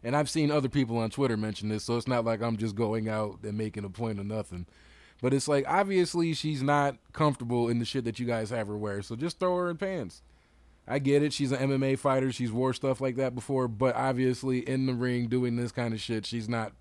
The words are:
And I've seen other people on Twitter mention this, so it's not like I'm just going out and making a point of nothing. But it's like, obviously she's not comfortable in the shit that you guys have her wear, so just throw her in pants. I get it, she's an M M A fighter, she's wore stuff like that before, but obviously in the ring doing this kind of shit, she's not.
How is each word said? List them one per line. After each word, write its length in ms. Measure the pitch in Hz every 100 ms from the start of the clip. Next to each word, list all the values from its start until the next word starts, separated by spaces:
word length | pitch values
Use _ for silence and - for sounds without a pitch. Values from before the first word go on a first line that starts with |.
And 120 | 117 143
I've 140 | 147
seen 200 | 160 147
other 180 | 147 131
people 280 | 143 127 117
on 120 | 113
Twitter 260 | - 135 110
mention 320 | 110 104 107
this, 140 | 107
so 140 | - 120
it's 100 | 113
not 160 | 123 117
like 160 | 113
I'm 140 | 117 113
just 180 | 110 101
going 320 | 113 110 110
out 300 | 107 104 101
and 140 | 107 104
making 260 | 110 104 101
a 40 |
point 280 | 95 117 104
of 60 | 98
nothing. 400 | 110 104 90 87 - - - - -
But 120 | 123
it's 140 | 135 143
like, 180 | 143 139
obviously 680 | 170 202 190 175 175 170
she's 300 | 160 151 147
not 320 | 135 147 143 135 _
comfortable 540 | - 156 131 120 120 117
in 100 | 117
the 60 | 113
shit 200 | 139 117
that 120 | 107
you 60 | 120
guys 240 | 117 110
have 180 | 120 104
her 100 | 104
wear, 240 | 104 101
so 140 | 101 117
just 240 | 160 -
throw 160 | 185 180
her 120 | 175
in 80 | 170
pants. 440 | 196 190 104 - - - _ _ - _ -
I 120 | 143
get 220 | 139 143
it, 120 | 147
she's 180 | - 143
an 80 | 131
M 120 | 135
M 120 | 135
A 120 | 135 135
fighter, 340 | 143 131 131
she's 200 | 120 120
wore 220 | 110 131
stuff 260 | 123 135 131
like 180 | 131 123
that 180 | 131 123
before, 320 | - 135 127
but 280 | 107 127 120
obviously 720 | 131 127 127 127 131 127 120
in 180 | 135 131
the 60 | 123
ring 320 | 123 123 120
doing 280 | 127 123 120
this 160 | 120
kind 220 | - 120
of 60 | 110
shit, 240 | - 113 101
she's 240 | 117 107
not. 240 | 120 107 -